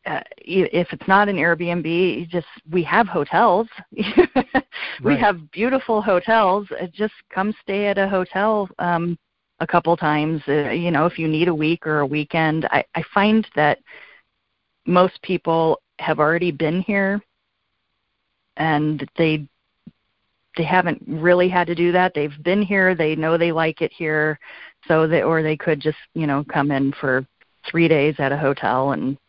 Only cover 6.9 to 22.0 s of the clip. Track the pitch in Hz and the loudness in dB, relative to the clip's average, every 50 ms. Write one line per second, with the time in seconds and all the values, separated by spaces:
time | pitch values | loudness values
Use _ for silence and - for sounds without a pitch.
6.9 | _ - 208 214 - - _ _ - 185 190 208 214 - _ - 196 202 208 202 | _ -4 -4 -4 -6 -12 _ _ -6 -4 -4 -4 -4 -8 _ -6 -4 -2 0 0
7.9 | 196 196 196 196 196 185 185 - - 196 202 220 220 208 196 185 - - - 175 | 0 0 0 0 0 -2 -2 -2 -2 -2 0 0 0 0 -2 -6 -6 -6 -2 0
8.9 | 175 165 170 175 170 - _ _ _ _ _ _ _ _ 160 - - 175 - 165 | 0 0 0 -2 -4 -6 _ _ _ _ _ _ _ _ -6 0 0 2 2 2
9.9 | 170 - 175 151 151 151 151 156 160 151 - - 143 151 147 123 110 165 170 175 | 0 2 2 0 0 0 0 -2 -2 -4 -2 0 0 0 0 0 -2 -2 -2 0
10.9 | 165 143 160 175 170 - 160 156 156 156 170 175 165 151 156 156 170 170 - 160 | 0 2 0 0 -2 -2 -4 -2 0 0 0 0 0 0 0 -2 -2 -2 -2 -2
11.9 | 156 151 147 135 147 151 151 _ - 165 160 156 151 160 147 - - 143 - _ | -2 -2 -2 -2 -2 -6 -6 _ -2 0 0 2 0 0 -2 0 0 -2 -2 _
12.9 | - 170 165 - - 202 196 214 214 220 214 - _ - 151 147 127 - _ - | -8 -10 -10 -2 0 2 2 4 2 2 0 -2 _ 0 2 2 2 -2 _ -20
13.9 | - - - - - _ _ _ _ _ _ _ _ _ _ _ _ _ _ - | -20 -20 -20 -20 -20 _ _ _ _ _ _ _ _ _ _ _ _ _ _ 2
14.9 | 180 180 185 185 - - - - 185 165 _ 170 165 165 165 160 - - _ _ | 4 4 4 2 0 -8 -6 -6 -6 -4 _ 0 0 2 2 2 0 0 _ _
15.9 | _ - - 165 156 151 151 151 165 170 180 175 151 139 165 156 165 185 185 - | _ -8 -4 -4 0 0 2 2 2 0 0 -2 -2 -2 -4 -2 -2 -2 -4 -2
16.9 | 202 202 196 190 202 208 _ _ _ _ _ _ _ _ _ _ _ _ _ _ | -2 0 0 0 -2 -4 _ _ _ _ _ _ _ _ _ _ _ _ _ _
17.9 | _ _ _ _ _ _ _ _ _ _ _ _ _ - 160 160 156 147 151 151 | _ _ _ _ _ _ _ _ _ _ _ _ _ -4 -2 0 2 2 0 0
18.9 | 156 143 143 - _ - 165 160 156 156 147 - _ _ _ _ _ _ _ - | -2 -4 -6 -10 _ 0 0 0 0 -2 -6 -10 _ _ _ _ _ _ _ -20
19.9 | _ _ _ _ _ _ _ _ _ _ _ _ _ - 165 147 185 185 180 175 | _ _ _ _ _ _ _ _ _ _ _ _ _ -6 -2 2 2 2 2 0
20.9 | 151 - - - 143 156 156 175 180 180 180 185 180 180 175 175 175 165 175 175 | -4 -6 -8 -10 -8 -2 2 4 4 4 4 2 2 0 0 0 0 0 0 2
21.9 | 175 180 | 2 2